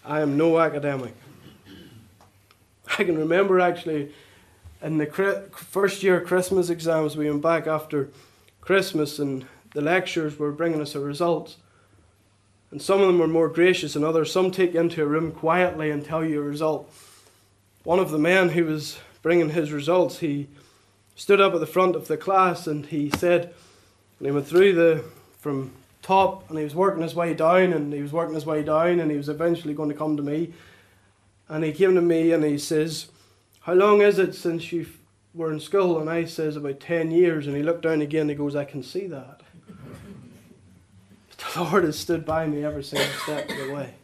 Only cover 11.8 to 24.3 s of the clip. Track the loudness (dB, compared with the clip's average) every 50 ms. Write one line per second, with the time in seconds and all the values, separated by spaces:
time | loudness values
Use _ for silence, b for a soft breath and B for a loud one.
11.8 | b b b b b b b _ _ _ _ _ _ _ _ _ _ _ -16 -10
12.8 | -2 0 4 4 6 6 6 4 4 4 2 2 2 2 2 4 4 4 4 2
13.8 | -2 -4 -2 -2 -2 0 2 0 0 0 0 0 0 0 2 0 0 2 2 0
14.8 | 0 0 0 -2 -2 0 0 -2 -2 -4 -6 -2 0 2 2 4 2 0 0 -4
15.8 | -4 -4 -4 -4 -6 -4 -4 -2 -2 -2 -2 -4 -4 -4 -4 -2 -2 -2 -2 -2
16.8 | -8 b b b b b b b b b b b b b b _ _ _ _ _
17.8 | _ 0 2 2 2 0 0 0 2 4 4 4 4 4 2 0 0 0 -2 -6
18.8 | -6 -10 -14 B B B B B 0 2 2 2 2 2 0 -2 -2 -2 -6 -6
19.8 | -2 2 2 2 2 0 -2 -6 -4 -4 -4 -4 -6 b b b b b b b
20.8 | b b b b b b _ -10 2 4 6 6 6 4 2 0 -4 0 2 2
21.8 | 4 4 2 -2 -2 -4 -4 -4 -2 2 4 4 4 4 2 -2 -6 -6 -6 -6
22.8 | -6 -6 -4 -4 -2 -2 -2 0 2 4 4 2 2 -4 b b b b b b
23.8 | b b b b b _ _ _ -4 -2